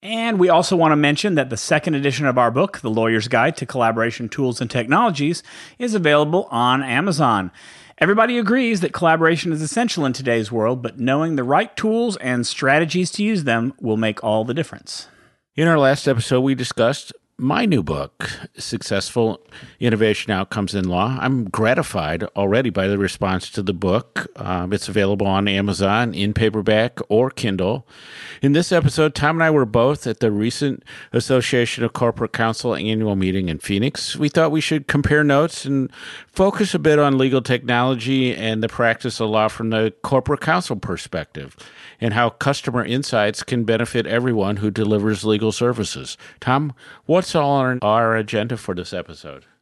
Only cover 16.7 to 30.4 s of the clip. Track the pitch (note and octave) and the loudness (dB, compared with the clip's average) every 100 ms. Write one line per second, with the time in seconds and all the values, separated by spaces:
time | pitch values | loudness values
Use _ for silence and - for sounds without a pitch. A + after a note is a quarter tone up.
16.7 | - A#2 C#3 - - _ _ B2 - A#3 | 0 0 0 -8 -20 _ _ 0 2 2
17.7 | D3+ D#2+ D2 C#2 _ - - - - - | 0 0 -4 -6 _ -12 -12 -16 -14 -10
18.7 | A#2 - G2+ - - A2+ G2+ _ - - | -8 -4 -4 -2 -2 -2 -2 _ -20 -20
19.7 | - A#2+ G#2+ A2 G#2 - G2 G2 - G2 | -2 0 4 2 2 -2 -4 -2 -4 -4
20.7 | G2 F2+ F2+ G#2 C3 B2 C3+ G#2+ - A2 | -2 -2 0 0 0 -2 -2 -2 0 2
21.7 | C3 D#3+ G2+ D2+ E2+ G2+ - G2+ G#2+ C3 | 2 0 -4 -4 -4 -6 -2 2 2 0
22.7 | G2 F#2+ G2+ G2 - G2 F#2 - - F#2+ | 0 0 0 0 -2 -2 -2 -4 -6 -4
23.7 | F2+ F#2+ G2+ - - - - G2+ F#2 F2+ | -2 0 0 -2 -10 -10 -10 -6 -4 -2
24.7 | G2+ - G#2 G2 G2+ G2+ F#2+ G2+ G2 G2+ | -4 -2 0 2 2 2 2 2 2 0
25.7 | F#2 G2 G#2+ A#2+ - G2+ G#2 A2+ G#2+ G2+ | 0 2 2 0 -2 -2 2 0 2 2
26.7 | G#2+ A#2+ - - G#2+ B2+ - A#2 F#2+ F#2 | 2 2 -4 0 2 2 -2 -4 0 -2
27.7 | B2+ - - - - - - C#3 C#3+ F3 | -2 -8 -20 -20 -20 -18 -2 2 2 2
28.7 | F3 D3 - D#3 - D3 E3 E3 D3+ B2 | 2 2 2 0 2 -2 2 2 2 2
29.7 | A#2 A#2+ D3 - A2+ A#2 G#2 | 2 2 0 -4 -2 0 0